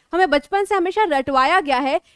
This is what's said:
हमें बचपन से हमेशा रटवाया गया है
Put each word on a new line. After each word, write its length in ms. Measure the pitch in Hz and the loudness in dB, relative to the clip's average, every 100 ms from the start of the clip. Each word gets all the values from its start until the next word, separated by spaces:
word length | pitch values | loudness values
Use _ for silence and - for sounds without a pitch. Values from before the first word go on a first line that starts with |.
| _ | _
हमें 180 | 330 370 | -2 0
बचपन 340 | 285 - 392 | 0 -2 -4
से 100 | 403 | -2
हमेशा 300 | 392 349 403 427 | -2 -2 0 0
रटवाया 520 | 277 269 269 262 370 | 0 0 0 2 2
गया 180 | 294 254 | 0 -2
है 200 | 277 320 - | 0 -4 -6